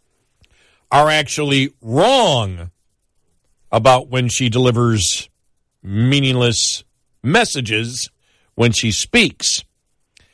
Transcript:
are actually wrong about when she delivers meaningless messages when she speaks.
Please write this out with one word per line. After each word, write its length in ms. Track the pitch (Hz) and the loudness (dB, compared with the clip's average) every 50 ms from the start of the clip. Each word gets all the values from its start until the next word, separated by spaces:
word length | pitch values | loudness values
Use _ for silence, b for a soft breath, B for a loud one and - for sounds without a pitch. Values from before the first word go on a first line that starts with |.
| _ _ _ _ _ _ _ _ _ _ _ _ _ _ _ _ _ - | _ _ _ _ _ _ _ _ _ _ _ _ _ _ _ _ _ 0
are 180 | - 143 151 156 | 2 2 4 4
actually 640 | 156 151 143 - - 156 147 143 139 135 131 139 _ _ | 2 0 -2 -4 -6 -6 -2 0 0 0 0 -2 _ _
wrong 920 | 117 110 117 151 190 247 277 262 226 175 139 120 107 92 90 85 87 90 _ _ _ _ _ _ _ _ _ _ _ _ _ _ _ _ _ _ _ - | -10 -4 0 2 2 4 4 4 2 2 2 0 -2 -4 -8 -10 -14 -16 _ _ _ _ _ _ _ _ _ _ _ _ _ _ _ _ _ _ _ -4
about 360 | 107 113 110 131 127 127 131 131 | -2 2 4 4 4 4 2 -2
when 180 | 123 127 123 | -4 -2 -2
she 220 | 117 - - 131 120 | -2 -2 -2 -2 0
delivers 800 | 110 127 127 123 113 120 120 117 110 101 85 - - - - _ _ _ _ _ _ _ _ _ _ _ - | 0 2 2 2 2 2 2 2 2 0 -2 -2 -4 -6 -10 _ _ _ _ _ _ _ _ _ _ _ -12
meaningless 1000 | 95 98 107 120 131 143 143 135 131 127 123 123 120 110 - - - - - - _ _ _ _ _ _ _ - | -6 -2 0 0 2 2 2 0 0 0 2 0 0 0 0 -2 -4 -4 -8 -12 _ _ _ _ _ _ _ -4
messages 840 | 127 180 240 226 - - 139 117 101 107 107 117 120 127 123 - - _ _ _ _ _ _ _ _ _ | 0 2 2 2 0 -4 -6 -6 -4 -4 -4 -4 -6 -8 -12 -12 -12 _ _ _ _ _ _ _ _ _
when 160 | - 120 120 | 0 0 0
she 200 | 110 - - 110 | 0 0 -2 -2
speaks. 720 | 98 - - - - 240 202 135 - _ - - - - - _ _ _ _ _ _ _ _ _ _ _ _ _ | -2 -4 -6 -2 0 0 0 0 -2 _ -6 -4 -4 -6 -8 _ _ _ _ _ _ _ _ _ _ _ _ _